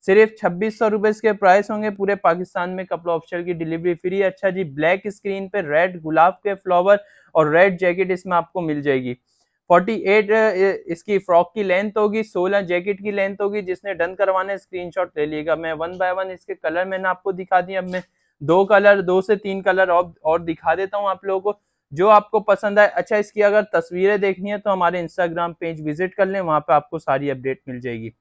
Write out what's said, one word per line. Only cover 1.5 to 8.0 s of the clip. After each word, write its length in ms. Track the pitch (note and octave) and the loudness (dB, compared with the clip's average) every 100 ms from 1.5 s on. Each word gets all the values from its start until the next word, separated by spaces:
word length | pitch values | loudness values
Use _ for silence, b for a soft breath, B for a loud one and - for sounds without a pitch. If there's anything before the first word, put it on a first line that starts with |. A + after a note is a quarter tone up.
| F#3+ G#3 | 4 2
होंगे। 180 | G#3+ G#3+ | -4 -6
पूरे 260 | G3+ G3 G3+ | -4 -2 0
पाकिस्तान 540 | F3+ F3 F3+ F#3+ F3+ | 0 0 -4 -6 -6
में 160 | F#3 F#3 | -6 -8
कपड़ा 280 | E3+ E3+ | -8 -4
ऑफिशियल 300 | E3 - F3 | -6 -4 -8
की 100 | F3 | -6
डिलीवरी 400 | F3 E3 E3 F3 | -6 -6 -4 -4
फ्री 240 | E3+ F3+ F#3+ | -4 -4 -2
है। 60 | |
अच्छा 260 | F#3+ F#3 G3 | -2 0 -4
जी, 140 | F#3 | -4
ब्लैक 380 | F3 C3+ D#3 G3 G3+ | -6 -2 0 0 -4
स्क्रीन 400 | F#3+ G3+ G3 G3 | -10 -8 -8 -6
पे 140 | G3+ | -6
रेड 400 | D#3+ D3 F#3 F3+ | -2 0 0 -2
गुलाब 320 | D#3 D#3 E3+ | -4 4 4
के 200 | F#3 G3+ | 2 -6
फ्लावर 500 | G3 - F3 F#3 G3+ b b b E3 | -6 0 0 4 2 b b b 0
और 200 | D3+ D#3+ | 2 4
रेड 220 | G3 F3+ | 4 4
जैकेट 340 | F3+ F3 | -2 0